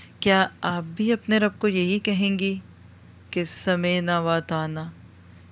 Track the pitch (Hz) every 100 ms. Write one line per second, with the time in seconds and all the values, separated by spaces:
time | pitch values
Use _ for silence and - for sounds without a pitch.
0 | - - 202 190 190 - 175 175 165 170
1 | 220 226 - 214 208 196 214 185 180 202
2 | 208 190 202 190 190 190 - - - -
3 | - - - 180 170 - - 180 175 180
4 | 175 175 165 165 160 160 156 156 165 -
5 | - - - - -